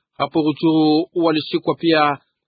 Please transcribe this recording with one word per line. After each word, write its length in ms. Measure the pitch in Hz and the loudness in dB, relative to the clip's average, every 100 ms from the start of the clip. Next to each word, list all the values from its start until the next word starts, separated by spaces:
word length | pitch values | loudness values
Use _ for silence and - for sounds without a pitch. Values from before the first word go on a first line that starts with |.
| _ - | _ -8
hapo 240 | 139 170 | -4 -2
Ruchuru 680 | 151 143 165 160 156 151 180 180 | -2 0 0 2 2 2 0 -2
walishikwa 600 | 165 156 143 165 170 147 | 0 -2 -4 -4 -4 -2
pia 420 | 165 156 147 139 _ _ | 0 2 0 -2 _ _